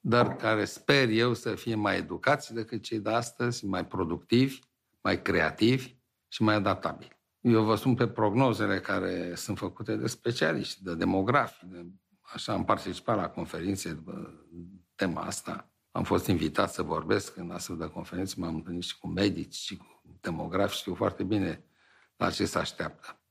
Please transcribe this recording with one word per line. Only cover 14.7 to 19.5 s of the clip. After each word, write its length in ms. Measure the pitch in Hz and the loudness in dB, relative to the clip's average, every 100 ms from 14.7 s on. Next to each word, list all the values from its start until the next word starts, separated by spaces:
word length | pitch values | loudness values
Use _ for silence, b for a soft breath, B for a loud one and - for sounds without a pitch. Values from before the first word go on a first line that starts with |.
| 95 _ | -18 _
tema 280 | _ 92 78 | _ -2 -2
asta. 480 | 82 - - - - _ _ | -6 -8 -8 -10 -12 _ _
Am 140 | - | -6
fost 220 | 90 90 - | 2 2 4
invitat 460 | 90 78 - 98 | 2 2 2 0
să 100 | - | 0
vorbesc 540 | 80 80 80 98 - - | -4 -4 0 0 0 -10
în 140 | 87 | -10
astfel 260 | 87 - 85 | -10 -8 -8
de 140 | 82 | -8
conferințe, 440 | 82 80 90 95 - | -8 -10 -6 -6 -4
m-am 160 | 87 | -4
întâlnit 280 | 80 80 87 | -4 -6 -8
și 160 | 87 - | -6 -8
cu 100 | - | -6
medici, 460 | 82 101 87 78 | 0 0 0 -8